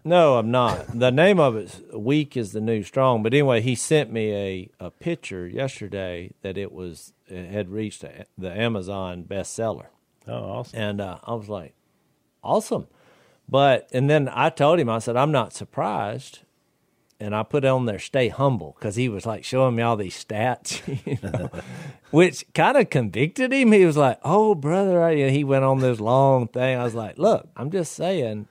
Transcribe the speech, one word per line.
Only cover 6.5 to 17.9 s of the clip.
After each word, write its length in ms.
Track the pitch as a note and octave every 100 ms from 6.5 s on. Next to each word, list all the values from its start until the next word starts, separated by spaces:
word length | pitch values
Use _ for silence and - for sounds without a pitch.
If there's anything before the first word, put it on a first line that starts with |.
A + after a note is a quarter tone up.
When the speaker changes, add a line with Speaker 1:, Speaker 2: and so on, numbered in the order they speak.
| F#2+
Speaker 1:
it 140 | G2
was, 400 | D#2 F2+ D#2 - _ _
it 220 | F#2 F2
had 200 | G#2 F#2
reached 340 | G#2+ G#2+ -
a, 220 | D2 - - -
the 140 | F#2
Amazon 720 | F#2 A#2 G#2+ F#2 G2 F#2 F2+
bestseller. 640 | F2 G2 - - A2+ C#2 - _ _ _ -
Speaker 2:
Oh, 60 |
awesome. 460 | A#2+ G2+ A2+ A#2+ A#2
Speaker 1:
And, 220 | G#2 G2+
uh, 180 | F#2+ F2
I 100 | -
was 140 | A#2 G#2
like, 240 | G2 C#2+ _ _ _ _ _ _ _
"Awesome." 440 | - G3 A3 G#3+ - _ _ _ _ _ -
But, 420 | C3+ C#3 B2 -
and 160 | B2+ C#3
then 200 | D3+ C3+
I 180 | F#2 D3+
told 300 | D#3+ C#3+ F3
him, 100 | A#2+
I 100 | A2+
said, 160 | A#2+ A#2+
"I'm 140 | D3
not 220 | C#3 G#2+
surprised." 840 | - G#2 - F#3 F#3 G#2 B2+ - - _ _ _ _ _ _ _ _
And 140 | G#2 G#2+
I 80 |
put 220 | A2 D3 C3+
on 200 | C3
there, 140 | A#2+